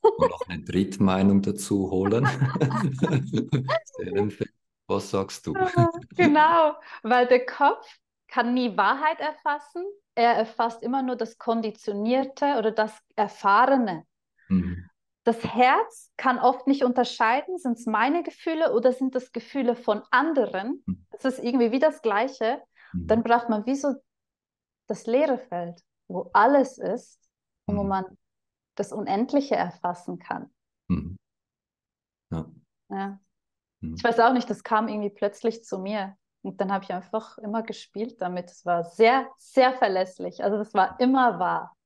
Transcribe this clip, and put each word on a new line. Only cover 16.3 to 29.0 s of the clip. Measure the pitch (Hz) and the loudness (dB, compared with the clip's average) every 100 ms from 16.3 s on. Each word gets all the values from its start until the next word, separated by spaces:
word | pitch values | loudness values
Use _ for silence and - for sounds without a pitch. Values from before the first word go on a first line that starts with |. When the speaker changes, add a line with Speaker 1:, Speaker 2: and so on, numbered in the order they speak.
| 247 | 2
Speaker 2:
oft | 247 254 - | 2 2 0
nicht | 277 247 | 2 2
unterscheiden, | 247 240 - 226 262 302 370 | 2 0 0 2 2 -2 -6
sind's | 254 233 - | -4 -4 -2
meine | 214 247 339 | 0 2 0
Gefühle | 330 - - 320 320 | -4 -8 -6 0 0
oder | 226 247 | 2 2
sind | 247 262 | 0 -4
das | 254 254 | -4 -8
Gefühle | 233 - 277 247 240 | -14 -8 -4 -2 -2
von | - 208 - | -2 -4 0
anderen? | 254 311 285 214 185 214 359 - | 0 2 0 -2 -4 -6 -8 -8
Speaker 1:
Mhm. | - _ | -10 _
Speaker 2:
Das | - 269 | -6 -6
ist | 254 | -4
irgendwie | 240 247 233 | -2 0 2
wie | 262 | 2
das | 311 302 | 0 0
Gleiche. | 226 202 262 - 226 277 - _ - | -2 0 -2 -2 -4 -4 -10 _ -12
Speaker 1:
Mhm. | 90 85 | -10 0
Speaker 2:
Dann | 220 | 0
braucht | 226 233 233 | 4 2 2
man | 214 226 | -2 -2
wie | 277 | -2
so | 285 247 _ _ _ _ _ _ _ _ _ | -2 -4 _ _ _ _ _ _ _ _ _
das | 208 - | -8 0
leere | 247 311 254 | 2 2 -2
Feld, | - 175 170 170 _ _ _ | -4 -8 -8 -12 _ _ _
wo | 180 - | -10 -6
alles | 202 226 285 254 - | 0 2 2 0 -6
ist | 175 233 - _ _ _ _ _ - | -8 -8 -10 _ _ _ _ _ -6
und | 202 | -4
wo | |
Speaker 1:
Mhm. | 196 | -2
Speaker 2:
man | 190 190 - _ _ _ _ _ - | -4 -6 -16 _ _ _ _ _ -10
das | 190 | -8
Unendliche | 214 | -8